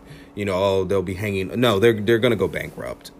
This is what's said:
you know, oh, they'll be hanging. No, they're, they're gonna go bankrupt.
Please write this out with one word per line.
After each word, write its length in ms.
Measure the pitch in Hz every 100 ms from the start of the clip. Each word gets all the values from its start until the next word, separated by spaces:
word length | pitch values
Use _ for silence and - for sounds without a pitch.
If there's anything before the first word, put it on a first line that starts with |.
| - - -
you 120 | - 101
know, 100 | 92
oh, 280 | 98 95 90
they'll 180 | 98
be 120 | 92 92
hanging. 440 | 110 98 95 101
No, 200 | 123 98
they're, 200 | 117 107
they're 180 | 104 117
gonna 200 | 120 104
go 100 | 92
bankrupt. 640 | - 80 - 60 - -